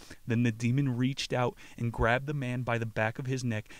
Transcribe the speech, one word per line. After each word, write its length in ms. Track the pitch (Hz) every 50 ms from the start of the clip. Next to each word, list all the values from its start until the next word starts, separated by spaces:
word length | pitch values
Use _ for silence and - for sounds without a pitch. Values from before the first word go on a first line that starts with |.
| - - - - -
Then 160 | - 117 117 120
the 100 | 120 113
demon 440 | 110 120 117 123 139 143 135 123
reached 360 | 117 127 131 139 - - - 135
out 240 | 127 123 120 - - - - -
and 160 | - 120 120 110
grabbed 340 | - 123 113 117 131 139
the 80 | 143 151
man 280 | 147 135 123 123 123 123
by 160 | 120 117 117
the 80 | 113
back 320 | 110 - - 110 110 117 -
of 80 | 135
his 180 | 127 135 131 123
neck 280 | 123 113 107 107 - - -